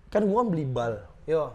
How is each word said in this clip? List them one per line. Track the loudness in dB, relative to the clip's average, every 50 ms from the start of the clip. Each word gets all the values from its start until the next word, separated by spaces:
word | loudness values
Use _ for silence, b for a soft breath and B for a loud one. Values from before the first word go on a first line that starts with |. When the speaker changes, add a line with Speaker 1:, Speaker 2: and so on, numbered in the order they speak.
| -8 -2 0
Speaker 1:
Kan | 2 2 2
gua | 2 2 2
beli | 2 0 0 -2 -2
bal | -2 -2 -2 -2 -4 -6 -8 -14 -20 -12 -4
Speaker 2:
Iya. | -2 0 0 0 -2